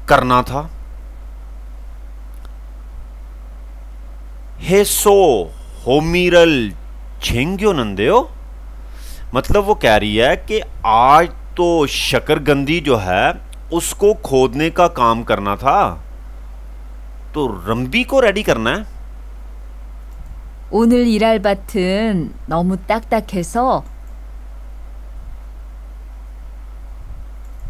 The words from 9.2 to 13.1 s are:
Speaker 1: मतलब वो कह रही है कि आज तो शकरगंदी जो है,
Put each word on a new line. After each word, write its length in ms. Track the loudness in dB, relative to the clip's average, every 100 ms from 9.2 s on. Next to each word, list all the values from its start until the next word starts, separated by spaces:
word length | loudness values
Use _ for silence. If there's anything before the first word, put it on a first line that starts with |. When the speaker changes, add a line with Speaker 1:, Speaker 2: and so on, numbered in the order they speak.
| -4
Speaker 1:
मतलब 300 | -2 2 4
वो 100 | 4
कह 220 | 4 6 6
रही 200 | 4 4
है 200 | 4 2
कि 240 | -2 -4 -4 -4 2
आज 420 | 6 8 8 6
तो 580 | 0 -8 0 2 4 2
शकरगंदी 920 | 0 0 0 2 2 4 2 4 0
जो 160 | 2 2
है, 380 | 4